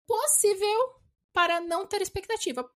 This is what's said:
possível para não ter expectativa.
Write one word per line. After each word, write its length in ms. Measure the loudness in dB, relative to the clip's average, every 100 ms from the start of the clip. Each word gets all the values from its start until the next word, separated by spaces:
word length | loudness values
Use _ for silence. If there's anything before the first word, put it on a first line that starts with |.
| -4
possível 880 | -2 2 4 4 2 0 0 -2 -4 _ _ _
para 300 | 0 2 0
não 240 | -2 -6 -4
ter 160 | -4
expectativa. 640 | -4 -6 -6 -4 -4 -6 -8 _